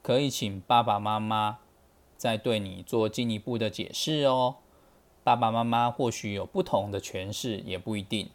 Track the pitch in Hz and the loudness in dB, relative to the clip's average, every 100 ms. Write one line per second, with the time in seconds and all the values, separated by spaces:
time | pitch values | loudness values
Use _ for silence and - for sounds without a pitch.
0 | - 127 143 - 110 98 - 120 113 104 | 2 2 2 -2 -4 -6 4 4 4 0
1 | 107 107 107 110 107 113 - _ _ _ | 0 0 0 0 0 -4 -18 _ _ _
2 | _ - 123 110 127 110 98 92 90 117 | _ -6 -2 -2 0 -2 -2 -10 -2 2
3 | 110 120 117 107 131 117 110 - - - | 2 0 -2 -2 -4 -2 -2 -4 -8 -4
4 | - 151 139 131 127 127 _ - - _ | -2 2 4 4 2 -2 _ -20 -20 _
5 | _ _ - 117 113 113 117 117 120 120 | _ _ 2 4 4 2 2 2 2 0
6 | 123 - 104 101 92 190 180 101 101 98 | -2 -2 -6 -6 -4 -4 0 0 0 -6
7 | - 95 95 104 123 101 - 92 110 107 | -4 -8 -6 -6 -4 -4 -6 -6 -4 -6
8 | 98 107 - | -2 -4 -6